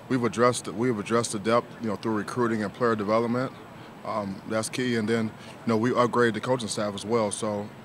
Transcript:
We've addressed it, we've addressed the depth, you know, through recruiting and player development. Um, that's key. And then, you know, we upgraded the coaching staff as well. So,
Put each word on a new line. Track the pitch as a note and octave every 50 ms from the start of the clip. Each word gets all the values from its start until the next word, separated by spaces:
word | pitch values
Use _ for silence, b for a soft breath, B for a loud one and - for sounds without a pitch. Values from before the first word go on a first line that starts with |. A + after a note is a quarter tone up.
| B -
We've | B2+ C3 A#2
addressed | A2+ - A2 A#2+ B2 A#2+ - -
it, | B2+ -
we've | G2+ A#2+ B2+ A#2 G2+
addressed | F#2 - A2+ A#2 A#2+ -
the | - G#2
depth, | F#2+ A2 A#2 A#2+ A#2 - - -
you | A#2
know, | A2 G2
through | F#2+ - A#2 A2
recruiting | G#2 F#2+ - - B2+ A#2+ A2+ A2+ A2 G#2+
and | F#2+ -
player | - B2+ A#2 A2+
development. | G#2+ G2+ G2+ A2 A2+ A#2+ A#2 A#2+ B2 C3 C3 - - - - - B B B B - -
Um, | G2+ G#2+ G#2+ G2+ G2 F#2+ G2 - -
that's | A2 A2 A2
key. | - - - B2+ B2+ A#2+
And | A2+ G#2+
then, | G#2+ A#2 A#2 A2
you | A2 - - - - - - -
know, | A#2 A2+
we | A2 A2+ B2+
upgraded | A2 A#2+ B2 A#2 G2 A#2+ A#2+ A#2 G2+
the | G#2
coaching | - B2+ B2+ B2+ A2+
staff | G2 - A2 G#2+ G#2 G2
as | G2+ -
well. | G#2 A#2+ A#2 G#2+ G2+
So, | - - A2+ G#2+ G#2 G2+ G#2 A2 - -